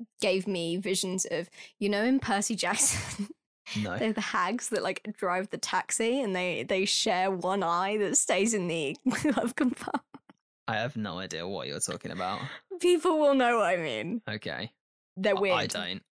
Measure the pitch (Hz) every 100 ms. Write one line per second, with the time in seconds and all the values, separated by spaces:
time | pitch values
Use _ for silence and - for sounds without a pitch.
0 | 233 - 214 190 190 180 170 175 190 190
1 | 190 185 - 165 180 - - _ 202 202
2 | 226 262 - 202 214 208 175 208 - -
3 | - - 202 - _ _ - 208 208 -
4 | 220 214 208 208 180 247 - 214 165 185
5 | 214 - 185 180 202 175 - 185 - -
6 | 226 262 226 185 180 147 147 190 196 -
7 | - 180 190 185 180 196 175 170 190 214
8 | 196 151 - 190 214 214 175 170 143 -
9 | 254 208 302 226 240 - 254 - - 285
10 | - - - _ _ _ - 110 120 110
11 | 101 85 95 80 90 95 64 71 - 76
12 | 85 85 92 101 135 - - 359 359 349
13 | 359 311 294 269 240 233 185 180 156 110
14 | 113 226 - 107 - 65 107 - _ _
15 | _ - 202 196 196 175 104 90 90 95
16 | -